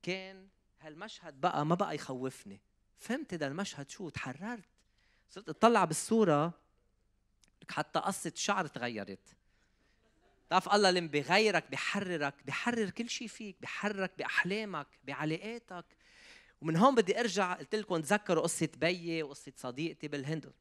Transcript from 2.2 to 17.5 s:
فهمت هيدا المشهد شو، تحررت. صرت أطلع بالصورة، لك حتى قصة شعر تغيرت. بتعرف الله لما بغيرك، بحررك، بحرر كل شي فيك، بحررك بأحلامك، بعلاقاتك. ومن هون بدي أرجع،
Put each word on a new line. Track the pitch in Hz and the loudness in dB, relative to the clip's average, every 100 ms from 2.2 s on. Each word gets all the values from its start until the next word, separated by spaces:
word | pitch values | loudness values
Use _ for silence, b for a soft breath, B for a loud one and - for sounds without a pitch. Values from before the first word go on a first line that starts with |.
| 131 - - - _ _ _ _ | -6 -8 -18 -18 _ _ _ _
فهمت | - 254 302 | -6 -6 -4
هيدا | 170 139 | -6 -4
المشهد | 143 196 - 139 | -4 -6 -8 -12
شو، | - 180 | -10 -10
تحررت. | - 135 127 202 240 - _ _ _ _ _ _ | -8 -10 -8 -10 -10 -14 _ _ _ _ _ _
صرت | - 202 | -16 -12
أطلع | 156 226 226 | 6 8 8
بالصورة، | 170 - - 226 202 147 165 - _ _ _ _ _ _ _ _ _ _ | 4 2 2 4 6 6 4 -2 _ _ _ _ _ _ _ _ _ _
لك | - | -8
حتى | - 151 160 | -6 -2 -2
قصة | - 196 165 | -2 -4 -8
شعر | - - 202 156 | -4 -2 0 -2
تغيرت. | - 120 110 101 95 _ _ _ _ _ _ _ _ _ _ _ _ _ | -4 -6 -6 -10 -12 _ _ _ _ _ _ _ _ _ _ _ _ _
بتعرف | 180 170 | 0 4
الله | 208 196 | 6 6
لما | 180 165 | 4 0
بغيرك، | 147 135 185 220 175 - | -2 4 4 6 2 -2
بحررك، | - - 202 190 170 143 - - | -6 -2 -2 -2 -2 -4 -4 -8
بحرر | - 240 233 202 | -4 -2 0 -2
كل | - 233 | -4 -8
شي | - 226 | -6 -10
فيك، | - 214 - | -12 -14 -12
بحررك | - - 202 196 185 - | -10 -4 -4 -2 -4 -4
بأحلامك، | - - 175 208 214 165 139 _ | -4 -2 -2 -2 -4 -6 -8 _
بعلاقاتك. | 131 139 156 160 202 233 _ 180 - _ B B B B B B | -12 -6 -4 -4 -6 -12 _ -16 -16 _ B B B B B B
ومن | - 165 | -2 6
هون | 247 | 8
بدي | 254 185 208 | 8 2 0
أرجع، | 233 185 185 | 0 0 0